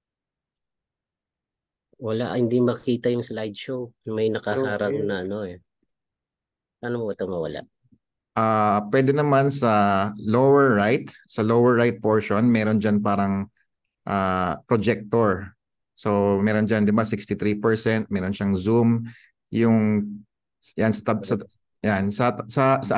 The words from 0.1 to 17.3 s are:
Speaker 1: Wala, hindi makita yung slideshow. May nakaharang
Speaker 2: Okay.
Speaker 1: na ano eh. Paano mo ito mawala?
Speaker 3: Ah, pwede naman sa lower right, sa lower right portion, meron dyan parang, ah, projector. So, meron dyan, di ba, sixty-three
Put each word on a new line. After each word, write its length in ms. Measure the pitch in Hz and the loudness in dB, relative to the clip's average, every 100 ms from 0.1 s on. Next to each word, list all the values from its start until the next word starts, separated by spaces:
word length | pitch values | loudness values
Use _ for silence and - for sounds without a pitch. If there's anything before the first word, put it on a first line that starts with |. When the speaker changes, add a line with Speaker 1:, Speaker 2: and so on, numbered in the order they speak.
| _ _ _ _ _ _ _ _ _ _ _ _ _ _ _ _ _ _ _ | _ _ _ _ _ _ _ _ _ _ _ _ _ _ _ _ _ _ _
Speaker 1:
Wala, 320 | 110 110 117 | -6 -4 -4
hindi 240 | 107 117 123 | -2 0 2
makita 480 | 120 117 - 120 123 | 2 0 -2 -2 -2
yung 140 | 120 | -4
slideshow. 720 | 117 110 107 101 - 127 120 _ - | -4 -8 -8 -10 -10 -10 -10 _ -8
May 240 | 110 110 | -2 -2
nakaharang 640 | 107 107 117 135 104 104 104 | -2 -2 -2 -2 -2 -2 -2
Speaker 2:
Okay. 80 | 104 | -4
Speaker 1:
na 160 | 98 | -4
ano 240 | 92 104 95 | -4 -6 -8
eh. 160 | 90 _ _ _ _ _ _ _ _ _ _ _ _ | -12 _ _ _ _ _ _ _ _ _ _ _ _
Paano 160 | 120 120 | -8 -6
mo 160 | 110 | -6
ito 80 | 92 | -6
mawala? 380 | 95 90 78 73 - _ _ _ _ _ _ 110 | -6 -6 -6 -8 -14 _ _ _ _ _ _ -2
Speaker 3:
Ah, 480 | 113 107 107 104 104 | 0 2 2 0 0
pwede 160 | 135 135 | 0 2
naman 400 | 143 147 135 143 | 2 2 2 2
sa 640 | 139 120 107 101 98 104 107 | 0 2 2 2 2 -2 -4
lower 560 | 104 117 139 139 135 104 | -2 2 4 6 4 4
right, 320 | 104 135 - - _ | 2 0 -4 -18 _
sa 160 | - | -4
lower 320 | 110 117 120 | 2 4 4
right 240 | 120 120 107 | 4 2 0
portion, 480 | 107 107 104 104 120 | 0 0 2 2 2
meron 320 | 113 107 107 | 2 2 0
dyan 240 | 107 104 | 2 0
parang, 480 | 104 101 98 98 101 _ _ _ _ _ - | 0 0 0 -2 -6 _ _ _ _ _ -4
ah, 560 | 98 95 92 90 80 - | -2 0 0 -2 -4 -2
projector. 880 | 117 101 104 104 117 107 92 98 - _ _ _ - | 0 2 -2 -2 0 2 0 -6 -18 _ _ _ -8
So, 400 | 107 101 101 98 | -2 2 2 2
meron 320 | 107 107 107 | 2 0 0
dyan, 160 | 110 104 | 2 2
di 80 | |
ba, 80 | 107 | 0
sixty-three 560 | 107 101 - | 0 -4 -6